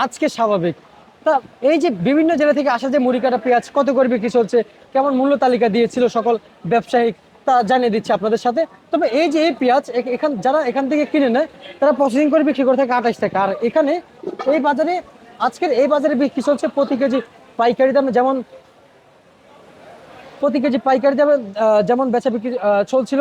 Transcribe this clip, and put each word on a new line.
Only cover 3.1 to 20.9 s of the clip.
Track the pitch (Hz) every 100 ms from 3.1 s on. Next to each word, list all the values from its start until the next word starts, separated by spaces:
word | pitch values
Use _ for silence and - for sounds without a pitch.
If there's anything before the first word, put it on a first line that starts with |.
| 247
কাটা | 247 240
পেঁয়াজ | 254 240 -
কত | - 269
করে | 262 262
বিক্রি | 240 226
চলছে, | 240 214 240 214 - -
কেমন | 269 285
মূল্য | 254 269 285
তালিকা | 262 247 233
দিয়েছিল | 208 233 - 240
সকল | 233 220 226 - _ 170
ব্যবসায়িক, | 233 226 247 233 - _ _
তা | - 254
জানিয়ে | 208 254 240
দিচ্ছি | 214 214
আপনাদের | 214 214 226
সাথে। | 247 247 320 - _
তবে | 320 311
এই | 240 330
যে | 302 320
এই | 269
পেঁয়াজ | 254 254 277
এ-, | 240 247 240
এখান, | 302 254
যারা | 247 302 277
এখান | 262 269
থেকে | 302
কিনে | 302 311 269
নেয় | 233 320 - - -
তারা | -
প্রসেসিং | 240 277 233 302
করে | 320 302
বিক্রি | 269
করে | 262 254
থাকে | 262
আঠাশ | 247 240 220
টাকা। | 208 185
আর | 196 196 233
এখানে | 320 285 339 - - - - -
এই | 311
বাজারে, | 277 285 311 359 - - - -
আজকের | 240 - 349
এই | 240 269
বাজারে | 294 285
বিক্রি | 277 277 -
চলছে | 254 285 311
প্রতি | - 277 269
কেজি | 269 254 - - - -
পাইকারি | 233 240 262
দামে, | 269 269
যেমন | 240 254 269 233 - - _ _ _ _ _ _ _ _ - - - - - - - - -
প্রতি | 285 269
কেজি | 269 247
পাইকারি | 262